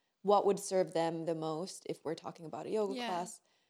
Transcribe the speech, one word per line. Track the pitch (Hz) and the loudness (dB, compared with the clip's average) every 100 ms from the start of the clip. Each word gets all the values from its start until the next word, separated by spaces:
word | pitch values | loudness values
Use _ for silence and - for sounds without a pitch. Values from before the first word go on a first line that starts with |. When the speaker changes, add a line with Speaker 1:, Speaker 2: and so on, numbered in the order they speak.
| _ _ | _ _
Speaker 1:
what | 190 202 202 | 4 6 6
would | 185 | 2
serve | - 190 165 | 2 2 2
them | 165 165 165 165 | 2 0 0 -2
the | 160 | -2
most | 160 156 190 - - | -2 -4 -6 -8 -8
if | 160 | -6
we're | - 160 | -6 -6
talking | - - 160 | -8 -12 -10
about | - 156 | -8 -2
a | |
yoga | 214 208 247 | 0 0 -2
Speaker 2:
Yeah. | 240 | -4
Speaker 1:
class. | 175 180 - _ _ | -4 -4 -10 _ _